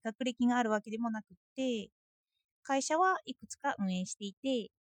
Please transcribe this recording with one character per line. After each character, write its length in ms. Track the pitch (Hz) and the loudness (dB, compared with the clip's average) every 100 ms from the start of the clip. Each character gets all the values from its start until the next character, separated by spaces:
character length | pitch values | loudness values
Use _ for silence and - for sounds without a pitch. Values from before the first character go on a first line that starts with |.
学 200 | 226 - | -8 -2
歴 240 | 254 240 240 | -2 2 4
が 100 | 247 | 4
あ 60 | |
る 80 | 226 | 4
わ 100 | 214 | 0
け 80 | 220 | -2
で 80 | 220 | -4
も 140 | 233 | -4
な 100 | 220 | -4
く 40 | - | -8
っ 120 | 180 _ - | -20 _ -4
て、 360 | 262 226 190 _ _ _ _ _ _ _ | -2 -2 -6 _ _ _ _ _ _ _
会 180 | - 269 | -2 0
社 160 | - 311 | 2 4
は 220 | 381 381 - | 4 2 -4
い 100 | - | -14
く 100 | - | -14
つ 100 | - | -6
か 200 | 277 - | -4 -2
運 160 | 190 | -2
営 140 | 185 185 | -2 -4
し 80 | - | -8
て 100 | 202 | -12
い 80 | |
て、 380 | - 269 254 190 _ | -6 -2 -2 -4 _